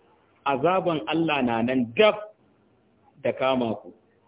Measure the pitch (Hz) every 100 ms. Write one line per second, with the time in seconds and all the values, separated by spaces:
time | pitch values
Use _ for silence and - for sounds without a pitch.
0 | _ _ _ _ - 135 151 185 175 156
1 | 113 160 165 147 123 117 120 131 117 117
2 | 214 - - - _ _ _ _ _ _
3 | _ _ 123 117 131 131 117 104 - -
4 | _ _